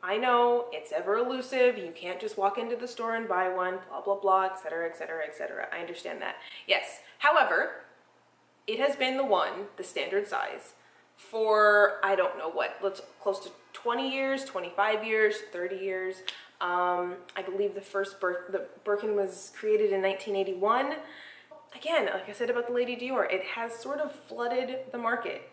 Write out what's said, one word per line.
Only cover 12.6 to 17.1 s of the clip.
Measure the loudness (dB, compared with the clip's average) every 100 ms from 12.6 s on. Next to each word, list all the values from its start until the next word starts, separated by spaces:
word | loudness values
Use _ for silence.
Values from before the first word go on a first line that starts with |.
| -2 0
let's, | -4 -4 -14 -6
close | -2 -2 -6
to | -14 -18
twenty | -6 -2 0 0
years, | 0 0 -2 -2
twenty-five | -6 -6 2 2 2
years, | 2 4 4 2 -6
thirty | -6 -4 -4
years. | -4 -2 -4 -6 -10 -12 -18 _
Um, | 0 2 2 2 -2